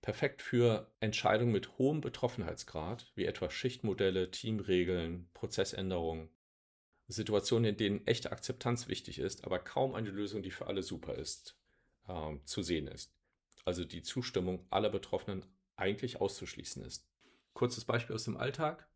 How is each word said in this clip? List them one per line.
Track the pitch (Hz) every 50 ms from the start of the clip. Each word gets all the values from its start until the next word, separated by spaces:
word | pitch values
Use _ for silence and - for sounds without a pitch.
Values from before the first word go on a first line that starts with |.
| -
Perfekt | - 104 - - 139 - - -
für | - - 120 120 120 110 104 - - _ _
Entscheidungen | - 107 107 - - 98 101 110 120 120
mit | 110 98 92 - - -
hohem | 127 135 151 156 -
Betroffenheitsgrad, | - - - - 120 - - 92 82 82 - - - - 80 78 87 110 113 - - _
wie | - 95
etwa | - - - 92 80
Schichtmodelle, | - - - 127 - - - 110 95 90 101 95 92 95 92 90
Teamregeln, | - - - 113 110 104 95 - 92 90 90 87 92 87 85 82 85 87 87 - _
Prozessänderungen. | - - 101 - - 95 - - - 95 95 92 87 82 80 80 80 80 80 _ _ _ _ _ _ _ _ _ _ _ _ _ _ _
Situationen, | - 117 - 107 - 107 101 - - 117 113 117 110
in | 101 -
denen | 110 98 101 101 -
echte | - 120 117 - - -
Akzeptanz | - - - 123 - - 123 120 120 -
wichtig | - 95 - - - 85 -
ist, | - 95 - - -
aber | - 92 90
kaum | - - - - 131 135 -
eine | 98 113 104
Lösung, | 95 98 104 98 104 107 92
die | 92
für | - - -
alle | - 98 98 92
super | - 92 78 - - -
ist, | 60 78 - - - - - - _ _ _ _ _ _ _ _ _ _
ähm, | - 92 85 78 78 76 71 69
zu | - - - 95
sehen | 87 87 78 71
ist. | 67 - - - - _ _ _ _ _ _ _ _ - - -
Also | - 90 87 87
die | 80 - 87 87
Zustimmung | - - 127 123 - - 95 90 92 92 90 - -
aller | - 98 107 107
Betroffenen | 95 98 - - - 98 - - 98 95 - - _ _ _ _ _
eigentlich | - 95 95 104 - - 123 - -
auszuschließen | - 95 - - - - - 98 - - - - -
ist. | - - - _ _ _ _ _ _ _ _ _ _ _
Kurzes | - 123 120 - - -
Beispiel | - - 117 117 - -
aus | 110 -
dem | 117 104
Alltag. | - - 135 135 - 160 151 165 - - _ _